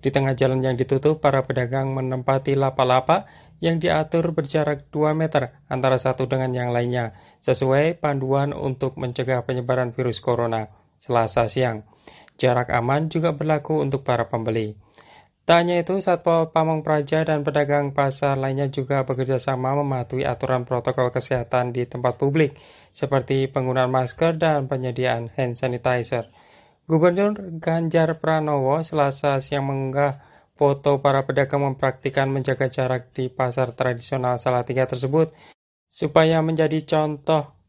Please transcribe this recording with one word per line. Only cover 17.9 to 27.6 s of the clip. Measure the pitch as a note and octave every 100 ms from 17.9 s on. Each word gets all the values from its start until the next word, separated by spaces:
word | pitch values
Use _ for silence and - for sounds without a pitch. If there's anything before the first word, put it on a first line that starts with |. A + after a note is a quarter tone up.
pasar | C#3 C#3 C3+ C#3+
lainnya | C3+ C3+ C3+ C#3
juga | C#3 C3 C#3 C3
bekerja | C3 C3 C3
sama | - C3 C3 C#3
mematuhi | C#3+ C3 A#2+ B2+ -
aturan | A#2 B2+ B2+ A#2+
protokol | B2 A#2+ B2+ B2
kesehatan | B2+ - B2+ A#2 B2+ B2
di | B2 A#2+
tempat | C3 B2 -
publik, | C#3 C#3+ D3 - - - -
seperti | - C#3+ C#3 - C3 C3
penggunaan | C3+ B2+ B2+ B2+
masker | C3 B2+ - E3 D#3+
dan | D#3+ D3 C3
penyediaan | C3+ B2+ A#2+ B2+ A#2 A#2+ -
hand | B2+
sanitizer. | A#2+ C3 B2 B2+ B2 A2+ B2 A2+ _ - - _ _ -
Gubernur | D#3+ F3 F3 G3+ G#3 F#3+ E3